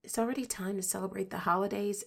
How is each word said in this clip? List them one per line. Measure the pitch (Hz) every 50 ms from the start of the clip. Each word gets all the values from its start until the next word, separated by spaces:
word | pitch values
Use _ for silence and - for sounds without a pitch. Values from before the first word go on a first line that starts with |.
It's | - - - 233
already | 226 233 269 277 247
time | - - - 185 190 202
to | 190
celebrate | 185 - - 190 190 190 190 196 190 190
the | 185 175
holidays, | 175 185 175 185 196 202 - 202 202 202 202 196 -